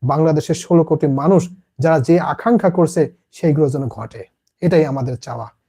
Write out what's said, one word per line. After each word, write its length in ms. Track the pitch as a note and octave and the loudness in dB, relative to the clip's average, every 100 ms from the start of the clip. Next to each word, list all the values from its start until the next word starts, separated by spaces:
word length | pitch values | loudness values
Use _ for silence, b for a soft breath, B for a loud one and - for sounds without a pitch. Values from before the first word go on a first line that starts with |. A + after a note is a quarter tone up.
বাংলাদেশের 520 | B2+ D3 D#3+ D3+ D3+ | -2 0 2 0 -2
ষোলো 300 | D#3 - E3+ | -6 2 2
কোটি 220 | D#3+ D3+ D3+ | 2 0 0
মানুষ 440 | C3+ D#3+ F#3 F3 - _ - | 0 2 2 0 -10 _ -4
যারা 220 | D#3+ D#3+ | 0 2
যে 200 | B2 E3+ | 2 2
আকাঙ্ক্ষা 500 | C#3+ C#3+ A3+ A#3+ F#3+ | 0 -4 0 2 2
করছে, 320 | F3+ F3 F3 D3 _ _ | 2 0 0 -2 _ _
সেইগুলো 360 | - E3 C#3+ C#3+ | -4 0 2 0
যেন 200 | C#3 B2+ | -2 -8
ঘটে, 340 | - A2+ A2+ F#2+ _ _ - | -10 -14 -16 -20 _ _ -4
এটাই 240 | F3 E3+ | 0 2
আমাদের 320 | C#3+ C3+ B2+ A#2+ | 2 -2 -6 -8
চাওয়া। 320 | - A#2 A2 _ | -10 -12 -12 _